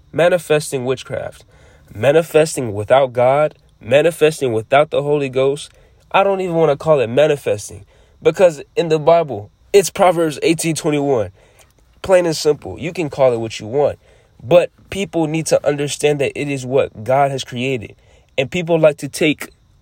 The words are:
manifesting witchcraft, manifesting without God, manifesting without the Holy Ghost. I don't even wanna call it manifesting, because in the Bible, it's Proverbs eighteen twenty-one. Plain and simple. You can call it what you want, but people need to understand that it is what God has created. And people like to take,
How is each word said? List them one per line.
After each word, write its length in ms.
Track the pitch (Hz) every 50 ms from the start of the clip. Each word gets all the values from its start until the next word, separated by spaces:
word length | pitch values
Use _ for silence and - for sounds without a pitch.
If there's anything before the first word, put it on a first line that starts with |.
| _ _ -
manifesting 720 | 147 160 175 180 175 - - 151 151 151 - - 135 123
witchcraft, 600 | 127 131 123 - - - - - - - - - _ _ _ _ _ _ _ _ - -
manifesting 800 | 101 110 135 147 160 170 160 - 156 156 160 - - 131 113 98
without 400 | 101 107 - 127 135 143 131 120
God, 440 | 123 120 127 135 143 156 151 - _ _ _ _ _
manifesting 720 | - 110 127 143 151 165 165 - 156 151 160 - 143 127 113
without 380 | 110 110 - 131 139 151 156
the 120 | - - 143
Holy 260 | 143 147 151 139 135
Ghost. 420 | 123 131 131 139 139 151 - - _ _ _ _ _ _ _ _ -
I 100 | 190 196
don't 180 | 196 196 190
even 140 | 185 180 170
wanna 220 | 165 165 151 139
call 240 | 139 - 160 156 143
it 80 | 120 110
manifesting, 760 | 117 139 147 156 147 139 - 120 101 104 - - - 95 - _ _ _ _ _ _ _ -
because 400 | 160 165 165 196 175 156 139 - _ -
in 120 | - 170 165
the 120 | 156 160
Bible, 500 | 147 156 165 170 165 143 120 101 104 98 _ _ _ _ -
it's 180 | 202 185 -
Proverbs 480 | - - 202 180 175 165 170 160 143 - -
eighteen 340 | 151 165 160 - 165 156
twenty-one. 560 | - - 165 147 147 143 143 139 117 101 92 - _ _ _ _ _ _ _ _ _ _ _ _ _ -
Plain 220 | - 190 180 175
and 120 | 170 160
simple. 420 | - - 151 151 131 - 95 92 -
You 140 | 120 170 175
can 180 | 180 170 139
call 220 | - - 135 127 120
it 80 | 113
what 180 | 113 113 - -
you 80 | 107
want, 320 | 107 117 143 147 120 90 - _ _ _ _ _ _ _ _ -
but 280 | 110 170 180 160 - _ _ _ -
people 360 | - 196 196 165 - 170 160
need 200 | 151 156 160 156
to 200 | - 156 - -
understand 540 | - 147 143 143 143 - - - 147 147 143
that 120 | 139 117 - -
it 80 | 143 147
is 160 | 139 135 127
what 380 | 123 127 143 - - - 107 107
God 300 | 107 127 139 143 139 139
has 100 | 131 -
created. 540 | - - 120 123 135 135 120 95 - - _ _ _ _ _ _ _ _ -
And 120 | 156 -
people 300 | - 175 170 160 170 165
like 160 | 156 156 147
to 120 | - - 139
take, 420 | - - 180 156 139 - - - - _ _ _ _ _